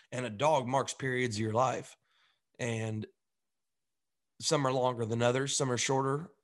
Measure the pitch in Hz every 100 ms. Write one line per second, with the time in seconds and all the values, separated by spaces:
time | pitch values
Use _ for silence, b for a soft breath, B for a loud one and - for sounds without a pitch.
0 | b 127 123 104 147 147 123 135 113 -
1 | 135 127 123 107 110 110 127 127 - -
2 | _ _ _ _ _ - 120 113 110 110
3 | - _ _ _ _ _ _ _ _ _
4 | _ _ _ - - 151 135 131 127 120
5 | 113 113 120 131 139 - 135 120 - 135
6 | 135 143 180 _